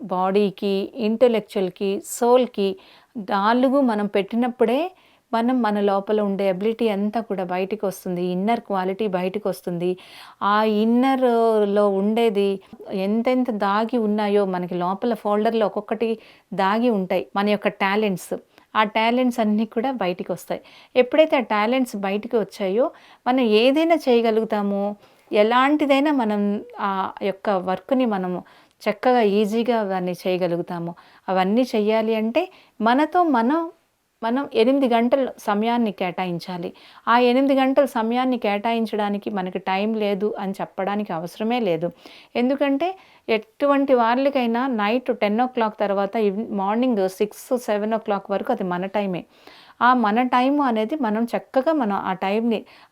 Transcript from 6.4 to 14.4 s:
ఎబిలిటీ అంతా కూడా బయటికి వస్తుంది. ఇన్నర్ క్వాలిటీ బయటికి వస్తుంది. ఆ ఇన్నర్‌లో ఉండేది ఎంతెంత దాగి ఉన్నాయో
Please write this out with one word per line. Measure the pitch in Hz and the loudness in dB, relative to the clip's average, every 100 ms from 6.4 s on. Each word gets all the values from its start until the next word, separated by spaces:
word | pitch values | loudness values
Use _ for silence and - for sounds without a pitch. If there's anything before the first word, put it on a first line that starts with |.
| 196 | -2
ఎబిలిటీ | 180 220 226 226 | 0 -2 0 -2
అంతా | 196 208 233 | 0 -2 -4
కూడా | 208 190 | -4 -6
బయటికి | 180 185 190 208 | -4 -4 -4 -4
వస్తుంది. | - 180 185 175 180 | -6 -6 -6 -4 -2
ఇన్నర్ | 180 208 233 | -2 -2 -2
క్వాలిటీ | - 196 185 190 214 | -2 -4 -2 -2 -2
బయటికి | 180 185 208 202 | -2 -2 -4 -4
వస్తుంది. | 175 185 175 180 180 - - - - | -6 -6 -4 -4 -4 -10 -20 -20 -4
ఆ | 202 208 220 208 | 0 2 2 2
ఇన్నర్‌లో | 220 240 262 262 254 233 226 220 202 208 208 | 2 2 2 2 2 2 2 2 2 2 2
ఉండేది | 190 202 220 233 202 196 196 - - - 196 | 2 0 2 2 2 0 -2 -8 -18 -8 -4
ఎంతెంత | 196 226 254 254 247 208 | -2 0 0 0 0 0
దాగి | 202 208 226 247 | 0 0 0 0
ఉన్నాయో | 208 214 208 202 | 0 0 2 2